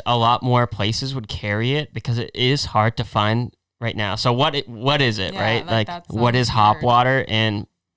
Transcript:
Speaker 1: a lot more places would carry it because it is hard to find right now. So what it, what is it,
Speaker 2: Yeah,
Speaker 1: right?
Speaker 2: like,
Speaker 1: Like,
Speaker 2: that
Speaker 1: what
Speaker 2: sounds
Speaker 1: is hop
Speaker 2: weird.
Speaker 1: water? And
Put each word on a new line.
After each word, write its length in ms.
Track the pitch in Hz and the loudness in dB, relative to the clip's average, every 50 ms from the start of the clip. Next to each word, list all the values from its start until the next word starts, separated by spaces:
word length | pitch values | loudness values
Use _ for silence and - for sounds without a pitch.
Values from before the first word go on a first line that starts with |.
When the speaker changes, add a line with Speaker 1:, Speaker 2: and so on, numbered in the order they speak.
| - | -2
Speaker 1:
a 100 | 113 120 | 0 0
lot 280 | 120 113 117 123 117 - | 2 4 4 2 2 2
more 240 | 127 123 123 120 117 | 2 2 2 2 0
places 480 | 104 - 101 107 113 - 139 131 135 | -2 -2 -2 -2 -2 -2 -4 -6 -8
would 120 | 131 110 - | -8 -8 -10
carry 460 | - - - 104 104 107 117 123 139 | -10 -8 -6 -4 -2 -2 -2 -2 -2
it 220 | 151 147 - - | -2 -4 -6 -10
because 240 | 117 - - 117 120 | -8 -6 -4 -4 -4
it 100 | 104 - - | -4 -6 -4
is 300 | - 123 127 143 143 - | -2 0 2 2 0 -2
hard 300 | - - 107 107 117 - - | 0 0 2 2 2 0 -2
to 60 | 120 | -6
find 520 | - - 110 104 107 113 117 123 117 - _ _ _ _ _ | -2 0 0 2 2 2 0 -2 -4 -8 _ _ _ _ _
right 140 | 120 113 - | -8 -6 -4
now. 180 | 107 107 98 95 | -4 -4 -4 -4
So 180 | 113 - 127 | -2 0 0
what 220 | 120 123 143 156 139 | 2 2 0 0 0
it, 160 | 143 - - | -4 -6 -8
what 320 | 117 107 117 139 147 147 | -10 -4 0 0 2 2
is 160 | 139 120 107 104 | 2 2 0 0
it, 160 | 95 82 78 | -4 -6 -4
Speaker 2:
Yeah, 80 | 98 | -4
Speaker 1:
right? 240 | 101 110 113 117 - | -2 -2 -2 -2 -2
Speaker 2:
like, 60 | 170 | -2
Speaker 1:
Like, 160 | 113 113 107 - | -2 -2 -2 -2
Speaker 2:
that 180 | 175 - - - | -6 -10 -12 -8
Speaker 1:
what 260 | - 110 120 120 117 | -2 0 2 2 2
Speaker 2:
sounds 60 | 127 | 2
Speaker 1:
is 80 | 123 113 | 0 2
hop 260 | - 113 104 107 107 | 2 4 4 4 4
Speaker 2:
weird. 80 | - - | 4 2
Speaker 1:
water? 420 | 123 120 120 123 127 135 135 - - | 4 4 4 4 4 2 0 0 0
And 380 | 110 110 110 110 104 104 - - _ _ _ _ _ | 0 0 0 0 0 -2 -6 -8 _ _ _ _ _